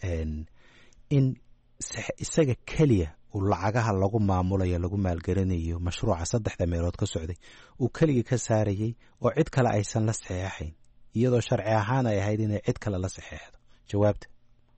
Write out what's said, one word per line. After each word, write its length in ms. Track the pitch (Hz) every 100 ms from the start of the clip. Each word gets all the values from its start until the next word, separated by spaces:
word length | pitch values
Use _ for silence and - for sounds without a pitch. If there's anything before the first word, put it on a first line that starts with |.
een, 420 | 95 82 78 78 78 - - - - - -
in 240 | 143 131 - - - _ -
sax-, 340 | - - - -
isaga 340 | - - 151 117
keliya 440 | - - 156 107 78 - -
uu 60 | 104
lacagaha 520 | 98 101 98 113 113
lagu 280 | 98 98 110
maamulayo, 580 | 101 92 92 95 92 87
lagu 180 | 87 101
maalgelinayo 840 | 92 85 - 92 95 87 82 85
mashruuca 440 | 87 - 110 85
saddexda 420 | 82 120 104 - 87
meelood 300 | 85 85 -
ka 100 | 104
socday, 300 | - 80 87 - - - -
uu 80 | 123
keligii 340 | - 160 131
ka 160 | 113 123
saarayay 560 | - 110 104 98 110 117 - -
oo 80 | 120
cid 160 | - -
kale 180 | - 120
aysan 380 | 107 101 113 110
la 60 |
saxeexayn, 600 | 110 - 90 92 - 78 - - - -
iyadoo 260 | 110 123 120
sharci 280 | - 120 98
ahaan 380 | 110 101 135 123
ay 120 | 101
ahayd 200 | 101 107
inay 200 | 110 104
cid 140 | - -
kale 200 | - 92
la 100 | 92
saxeexdo. 500 | - - 76 - - - - -
Jawaabta? 360 | 101 104 - - - - _ _